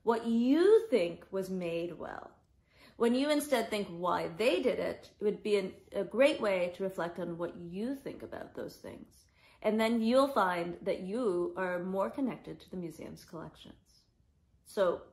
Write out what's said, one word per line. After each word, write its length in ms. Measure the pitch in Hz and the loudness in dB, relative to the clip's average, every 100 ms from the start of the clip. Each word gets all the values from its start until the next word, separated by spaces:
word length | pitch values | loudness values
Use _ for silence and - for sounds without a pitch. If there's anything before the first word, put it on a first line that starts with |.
what 220 | 214 226 233 | 0 0 2
you 640 | 226 247 311 381 440 - | 2 4 6 8 8 6
think 360 | 226 170 165 - | 2 2 -4 -6
was 180 | 190 180 | -6 -4
made 500 | 185 175 170 175 160 | -4 -4 -4 -6 -8
well. 320 | - - - - _ _ _ _ - - | -10 -10 -14 -20 _ _ _ _ -20 0
When 180 | 233 254 | 2 2
you 140 | 285 | 2
instead 400 | 294 285 240 - | 0 2 0 0
think 180 | 214 185 | -4 -6
why 400 | 170 175 175 170 | -4 -2 0 -2
they 340 | 165 233 349 | 0 2 2
did 180 | 233 180 | 2 0
it, 320 | 175 - - _ | -4 -6 -14 _
it 40 | |
would 200 | 208 - | -4 -2
be 140 | 214 202 | 0 0
an, 160 | 185 - - | 0 -8 -8
a 100 | 202 | -6
great 380 | 196 214 285 311 | -4 4 4 4
way 320 | 214 190 180 180 | 0 0 -2 -2
to 80 | |
reflect 360 | 190 190 170 185 | -6 -4 -6 -6
on 180 | 170 165 | -8 -6
what 180 | 170 175 | -6 -8
you 400 | 170 185 240 277 | -10 -6 -6 -6
think 260 | - - | -10 -12
about 320 | 110 - - | -12 -12 -12
those 240 | - 107 - | -12 -12 -12
things. 500 | - - - _ _ _ _ _ | -16 -16 -20 _ _ _ _ _
And 160 | 214 220 | 0 2
then 220 | 220 233 | 2 2
you'll 260 | 220 254 269 | 4 6 4
find 500 | 247 190 175 175 170 | 4 2 0 -4 -4
that 200 | 190 185 | -4 -2
you 520 | 185 226 226 175 175 185 | -4 -2 0 0 -2 -2
are 280 | 185 180 | -4 -2
more 260 | 180 190 220 | -2 -2 -2
connected 500 | 285 254 151 - 160 | -2 -4 -4 -12 -16
to 100 | - | -12
the 60 | 185 | -10
museum's 460 | 165 156 - 160 | -10 -12 -14 -16
collections. 800 | - 160 160 - - - _ _ _ _ _ _ _ _ - | -16 -14 -14 -16 -20 -20 _ _ _ _ _ _ _ _ -6
So 380 | 214 180 139 - | 0 2 0 -8